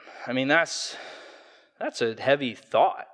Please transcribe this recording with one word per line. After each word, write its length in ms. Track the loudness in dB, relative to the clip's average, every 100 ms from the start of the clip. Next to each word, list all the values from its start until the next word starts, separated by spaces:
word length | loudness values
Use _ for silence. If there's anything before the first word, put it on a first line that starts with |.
| -20 -14 -6
I 60 |
mean, 160 | -2 2
that's, 480 | 2 2 -4 -8 -12 -16 -18 -20 -20 -20 _ _ -10
that's 220 | -8 -4
a 180 | -4 0
heavy 360 | 2 2 2
thought, 520 | -8 0 4 4 2 -10